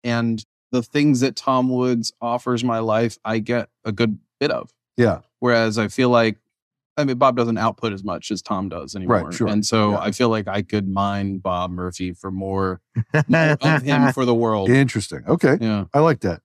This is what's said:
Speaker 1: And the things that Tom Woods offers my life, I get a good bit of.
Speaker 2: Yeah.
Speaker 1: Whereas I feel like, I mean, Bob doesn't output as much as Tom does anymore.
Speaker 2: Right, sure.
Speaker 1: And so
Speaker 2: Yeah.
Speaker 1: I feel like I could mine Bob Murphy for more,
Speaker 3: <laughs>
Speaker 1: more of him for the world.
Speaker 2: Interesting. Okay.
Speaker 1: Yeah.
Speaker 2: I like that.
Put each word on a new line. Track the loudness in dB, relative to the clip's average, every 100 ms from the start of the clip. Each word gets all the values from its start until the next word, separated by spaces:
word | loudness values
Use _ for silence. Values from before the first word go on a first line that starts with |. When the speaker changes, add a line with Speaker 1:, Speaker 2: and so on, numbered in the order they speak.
Speaker 1:
And | -2 -2 -2 -4 -8 _ _
the | -4
things | -2 2 2 4
that | 0 -2
Tom | -2 0 0
Woods | 0 0 0 -4 _
offers | -4 -4 -2 -2
my | 0 -2
life, | 0 2 0 -4
I | -4 -4
get | -2 -4 -4 _
a | -10
good | 0 0 0 _ _
bit | -2
of. | -2 -6 _ _ 2
Speaker 2:
Yeah. | 2 2 _ _
Speaker 1:
Whereas | 2 2 2 0
I | -2
feel | 2 4
like, | 4 2 -2 _ _ _ _ _ -4
I |
mean, | -2 2
Bob | 2 2
doesn't | 0 0
output | -2 -2 -6
as | -6
much | -8 -8 -6
as | -8
Tom | -4 -6 -4
does | -8 -10
anymore. | -10 0 0
Speaker 2:
Right, | 0
sure. | -4 0
Speaker 1:
And | 0
so | 0 2 2
Speaker 2:
Yeah. | 2
Speaker 1:
I | -2
feel | 0 0
like | 0 -2
I | -4
could | -2 -2 -2
mine | -2 -2 -2 -4 -4
Bob | -4 -4 -4
Murphy | -6 -8 -6 -8
for | -8 -10
more, | -8 -4 -2 -2 -4 _
Speaker 3:
<laughs> | -8 -2 -2 2
Speaker 1:
more | 2 2 2
of | 2 0
him | 0 2 2
for | 2 2
the |
world. | 2 2 0 4
Speaker 2:
Interesting. | 4 4 0 -6 -10 -2
Okay. | 2 4 2
Speaker 1:
Yeah. | 2 -2 0
Speaker 2:
I | 2
like | 2 2
that. | -2 -6